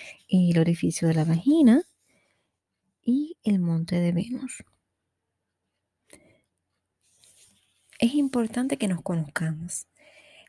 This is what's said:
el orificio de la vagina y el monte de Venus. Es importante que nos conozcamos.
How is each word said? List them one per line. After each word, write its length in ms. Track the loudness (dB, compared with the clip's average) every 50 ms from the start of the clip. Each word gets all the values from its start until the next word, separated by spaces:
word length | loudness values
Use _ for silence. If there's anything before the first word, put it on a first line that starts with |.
| -20 -20 -20 -20 _ 0
el 280 | 2 2 4 4 4
orificio 500 | 4 2 2 2 0 -2 -2 -2 0 0
de 60 | 0 2
la 120 | 2 2
vagina 580 | 2 0 0 2 2 4 6 6 6 6 6 2 -2 _ _ _ _ _ _ _ _ _ _ _ _ _ _ _ _ _ _ _ _ _ _ _
y 340 | -2 0 0 -2 -4 -8 -6 -2
el 160 | 0 0 2
monte 400 | 2 0 0 -2 -2 -2 -2 0
de 120 | 0 0
Venus. 520 | 0 -2 -2 -4 -6 -8 -10 -10 -12 -16 -20 _ _ _ _ _ _ _ _ _ _ _ _ _ _ _ _ _ _ _ _ _ _ _ _ _ _ _ _ _ -20 -20 _ _ _ _ _ _ _ _ _ _ _ _ _ _ _ _ _ _ _ _ _ _ _ _ _ _ _ _ _ _ _ _ _ _ -4 -2
Es 140 | -2 0 0
importante 640 | 0 -2 0 -2 -2 -4 -4 -4 -4 -4 -4 -4
que 100 | -4 -4
nos 140 | -4 -4 -4
conozcamos. 840 | -6 -4 -4 -4 -4 -6 -6 -6 -6 -6 -6 -8 -10 -12 -12 -14 -14 _ _ _ _ _ _ _ _ _ -20 -20 _